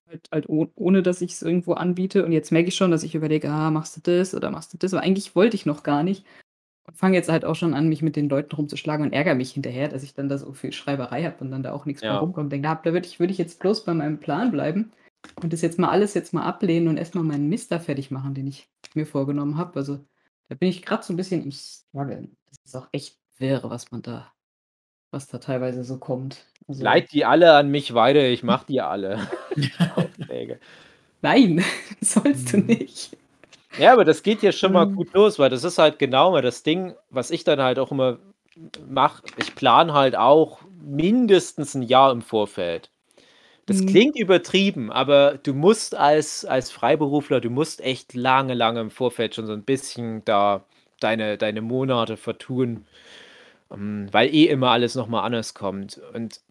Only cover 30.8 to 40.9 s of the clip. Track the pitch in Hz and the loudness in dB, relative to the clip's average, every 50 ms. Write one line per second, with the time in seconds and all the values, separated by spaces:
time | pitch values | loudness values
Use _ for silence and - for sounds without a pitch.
30.8 | - _ _ _ _ _ _ - - 147 165 262 254 180 151 165 190 - - - | -20 _ _ _ _ _ _ -4 0 4 6 6 6 6 4 2 0 -2 -4 -8
31.8 | - - - - - - - 226 226 285 285 262 123 - - 202 - - 233 - | -12 -16 -12 -6 -4 0 2 2 2 2 0 0 -2 0 2 2 2 2 0 0
32.8 | - - - - - - - _ _ _ _ _ - _ _ _ _ _ - - | -2 -10 -12 -16 -16 -16 -18 _ _ _ _ _ -20 _ _ _ _ _ 0 6
33.8 | 147 208 254 240 180 156 156 - - 202 226 208 214 190 - - - 190 190 180 | 8 8 8 8 8 6 4 2 2 -2 0 2 2 0 2 2 2 4 4 4
34.8 | 165 151 196 190 170 - - 190 208 208 208 - 139 131 127 123 131 180 - - | 4 4 0 -4 -6 0 4 4 4 4 4 4 2 2 2 0 -4 -2 2 4
35.8 | 160 151 147 - 143 127 127 131 160 185 185 147 120 123 - - - 156 160 185 | 4 4 4 2 -2 2 4 4 4 6 4 2 0 0 -4 -2 -2 -2 -2 -2
36.8 | 185 180 - - _ _ - 127 120 - - - - 170 151 139 135 127 123 135 | -4 -8 -12 -18 _ _ -6 -6 -6 -4 -6 -2 0 0 2 2 2 0 2 0
37.8 | 131 - 147 135 131 127 120 - _ 196 _ _ _ _ _ 165 160 - - - | -2 -4 -2 0 0 0 -2 -4 _ _ _ _ _ _ _ -20 -20 -20 -20 -18
38.8 | 156 - 135 135 139 147 - - - - - - 107 - - - 139 127 117 143 | -14 -6 0 0 0 0 0 -4 -20 -16 -10 -10 -10 -10 -6 0 4 6 6 6
39.8 | 170 170 147 143 135 131 120 95 110 127 147 160 156 156 - - - - 185 170 | 6 4 4 2 2 2 2 4 4 6 6 6 4 2 -2 -20 -20 -20 -20 -18
40.8 | 156 143 | -14 -8